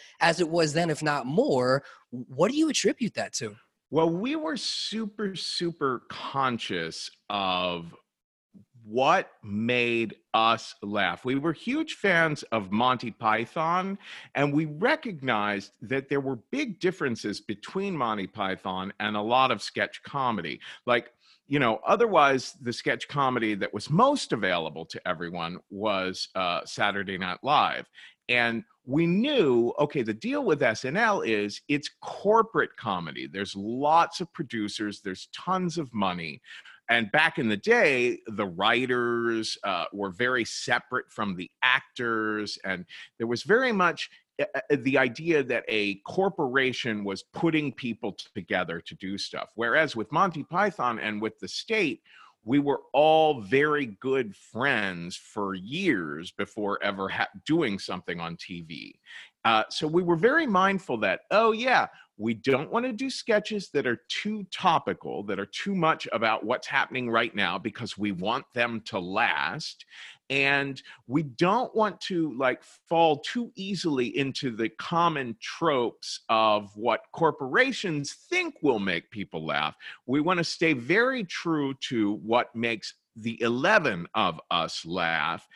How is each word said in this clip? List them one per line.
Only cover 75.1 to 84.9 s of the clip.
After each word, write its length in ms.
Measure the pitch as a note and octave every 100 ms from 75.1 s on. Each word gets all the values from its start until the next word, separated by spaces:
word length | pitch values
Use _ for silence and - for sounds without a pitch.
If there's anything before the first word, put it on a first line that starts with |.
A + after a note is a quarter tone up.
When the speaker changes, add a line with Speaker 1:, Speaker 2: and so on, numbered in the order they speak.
| D3 B2 -
Speaker 2:
tropes 800 | - - E3 C3+ A2+ - - - -
of 420 | A2+ A2 G#2 G2+ G#2
what 240 | A2+ A2 -
corporations 1000 | - D#3+ D#3+ C3 F#3 C4+ G#3 F#3+ D3 C#3+
think 420 | - _ F4+ E4+ -
will 180 | D3 A2
make 320 | G2 E2+ -
people 340 | G#2 F2+ E2+ D#2
laugh. 300 | D2 D2+ - - - -
We 160 | C#3+
wanna 240 | D#3 F3+ D#3+
stay 260 | - E3
very 540 | C3+ A#2+ G3 B3+ B3+ F#3
true 480 | - F3 D#3 C3+ C3+ -
to 240 | A#2+ G2+ G#2+
what 320 | G#2 A#2 - A2+
makes 380 | A#2 A2 - - _ A2+
the 260 | A2+ A2+
eleven 640 | A#2 B2 E3+ G#3+ C#3+ F2 E2+ A2
of 240 | F#2+ D#2+ -
us 360 | F2 E2 -
laugh 640 | E2